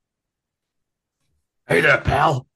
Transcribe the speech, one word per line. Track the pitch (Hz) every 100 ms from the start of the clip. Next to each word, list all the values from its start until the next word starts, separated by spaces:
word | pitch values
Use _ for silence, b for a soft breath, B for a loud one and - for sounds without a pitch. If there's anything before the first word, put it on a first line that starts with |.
| _ _ _ _ _ _ _ _ _ _ _ _ _ _ _ _ -
Hey | 156
there, | 151 131
pal. | - 143 160 131 -